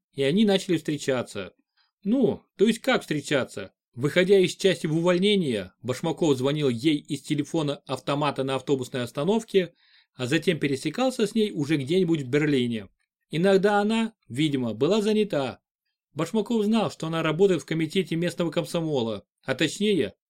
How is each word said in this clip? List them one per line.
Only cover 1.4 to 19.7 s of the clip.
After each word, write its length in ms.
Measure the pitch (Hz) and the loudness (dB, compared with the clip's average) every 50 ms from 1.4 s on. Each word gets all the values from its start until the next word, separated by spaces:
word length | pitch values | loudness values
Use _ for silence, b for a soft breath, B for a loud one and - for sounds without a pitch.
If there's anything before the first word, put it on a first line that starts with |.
| 92 87 _ _ _ _ _ _ _ _ _ _ | -10 -10 _ _ _ _ _ _ _ _ _ _
Ну, 400 | - 196 240 277 240 - - - _ _ _ | -2 0 2 4 4 2 2 -2 _ _ _
то 100 | - 190 | 2 2
есть 120 | 233 220 - | 2 2 0
как 240 | - 262 240 - | 0 0 0 0
встречаться? 680 | - - 160 147 - - 151 131 113 - - 104 98 - _ _ _ _ - | 0 -2 -6 -4 -2 0 0 0 0 -2 -8 -12 -12 -12 _ _ _ _ -8
Выходя 440 | 123 131 147 - 180 185 180 208 196 | -4 -4 0 2 2 4 6 6 4
из 180 | 180 170 - | 4 2 0
части 300 | - - 190 170 - - | 0 0 0 0 2 -2
в 100 | 160 151 | -2 0
увольнение, 760 | 165 165 180 180 175 190 208 208 196 170 135 113 101 90 92 _ _ | 0 2 2 2 2 2 2 2 2 2 0 -2 -2 -4 -8 _ _
Башмаков 560 | - 117 123 - - 165 160 - 175 156 139 123 | -8 -8 -6 -4 -4 -4 -2 0 2 2 2 2
звонил 320 | 127 139 147 151 147 131 | 2 0 0 0 0 0
ей 260 | 120 113 123 165 151 | 0 2 0 0 0
из 240 | 147 - - 151 139 | 0 -2 -6 -10 -8
телефона 640 | - - 156 147 139 - - 165 151 143 143 - - | -4 -4 -4 -4 -4 -2 -2 -2 -2 -2 -4 -6 -6
автомата 560 | - 135 131 - - 143 143 151 143 123 139 | -8 -8 -6 -4 -4 -2 0 0 -2 -2 -2
на 120 | 131 135 135 | -4 -2 -4
автобусной 480 | 127 - - 143 131 123 - - 127 | -4 0 0 0 0 -2 -6 -6 -6
остановке, 720 | 120 117 - 143 147 180 220 226 226 - - 190 175 165 b b b b b b b b b | -6 -6 -4 -4 -2 0 0 -2 -2 0 0 0 0 0 b b b b b b b b b
а 120 | - 127 | -6 -2
затем 320 | 117 151 165 160 190 170 113 | 0 0 0 0 0 -2 0
пересекался 680 | - - 139 131 - - - - 254 262 254 - 220 | -2 -2 -2 -2 -4 -6 -2 -2 -2 -2 0 -2 -2
с 80 | 202 - | 0 2
ней 180 | 220 214 202 | 0 0 0
уже 240 | - 170 143 131 165 | 0 -4 -2 0 0
где-нибудь 460 | 151 135 127 175 185 185 165 165 151 | -2 0 0 0 2 2 2 0 -2
в 60 | 135 120 | -2 -2
Берлине. 600 | 131 139 156 160 143 131 123 120 117 107 98 - _ _ _ _ _ _ _ - | 0 0 2 2 2 2 0 0 -2 -6 -8 -12 _ _ _ _ _ _ _ -8
Иногда 500 | - 156 180 196 196 190 175 208 208 202 | -4 0 2 4 4 4 4 4 2 2
она, 340 | 208 214 226 226 226 214 _ _ _ - | 0 0 0 0 -2 -4 _ _ _ -10
видимо, 440 | 120 131 160 151 139 135 123 117 | -4 -2 0 0 0 0 -2 -2
была 300 | 107 110 139 165 202 226 | -2 -2 0 2 2 2
занята. 580 | 202 220 214 214 214 208 170 143 135 120 98 - _ _ _ _ _ _ _ _ _ _ - | 2 2 2 2 0 0 0 -2 -2 -4 -6 -10 _ _ _ _ _ _ _ _ _ _ -6
Башмаков 500 | 139 165 160 - 220 202 - 240 220 202 | -6 -6 -2 -2 -2 -2 0 0 0 2
знал, 260 | 208 220 226 196 - | 2 2 2 2 0
что 160 | - - 165 | -4 -6 -6
она 160 | 160 165 165 | -4 -2 -2
работает 400 | 160 160 156 160 202 196 180 - | 0 0 2 4 4 4 4 2
в 40 | - | -2
комитете 500 | - 160 160 160 156 - 190 175 - 170 | -2 -2 -2 -2 0 0 -2 -2 -2 -2
местного 340 | 165 175 170 165 - 175 165 | -2 -2 -2 -2 -2 -4 -2
комсомола, 760 | - 175 160 - - 170 165 156 151 131 113 113 107 98 - _ _ _ - | -2 -4 -4 -2 -4 -4 -2 0 0 0 -2 -2 -4 -8 -10 _ _ _ -6
а 100 | - 131 | -4 -2
точнее 600 | 127 165 151 | 0 0 -2